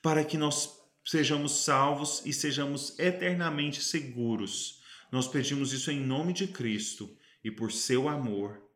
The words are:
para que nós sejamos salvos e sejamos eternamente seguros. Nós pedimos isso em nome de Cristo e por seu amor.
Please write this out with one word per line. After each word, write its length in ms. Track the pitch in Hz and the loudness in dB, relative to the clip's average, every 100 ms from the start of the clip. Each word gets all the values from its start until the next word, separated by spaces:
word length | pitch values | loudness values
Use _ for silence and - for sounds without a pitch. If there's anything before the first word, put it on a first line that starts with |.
para 240 | 160 156 151 | 4 4 2
que 120 | 160 | 2
nós 320 | 151 143 - - _ _ - | 2 0 -4 -8 _ _ -2
sejamos 580 | 160 139 151 143 - | 2 4 2 2 0
salvos 580 | - 135 143 143 147 - - | 4 4 4 2 -2 -4 -4
e 80 | |
sejamos 640 | 139 151 135 143 143 - - | -2 0 0 -2 -2 -6 0
eternamente 800 | 180 180 180 175 165 147 147 143 | 0 2 0 0 0 0 -2 -2
seguros. 1000 | - 165 139 120 117 110 98 - - - - - - | -2 -2 -4 -2 0 0 -2 -6 -8 -10 -20 -20 -4
Nós 160 | 127 127 | -2 0
pedimos 440 | 147 127 139 139 | 0 0 -2 -2
isso 180 | 135 160 | -2 -2
em 100 | 143 | -2
nome 340 | 131 131 170 | 0 0 0
de 140 | 180 190 | -2 -4
Cristo 680 | - 117 107 107 - 98 - _ _ | -2 -2 0 -2 -8 -12 -16 _ _
e 80 | 110 | -8
por 200 | 107 110 | -4 -4
seu 380 | - - 127 147 | -2 2 2 2
amor. 500 | 147 123 101 101 104 - | 0 -2 -2 -4 -8 -20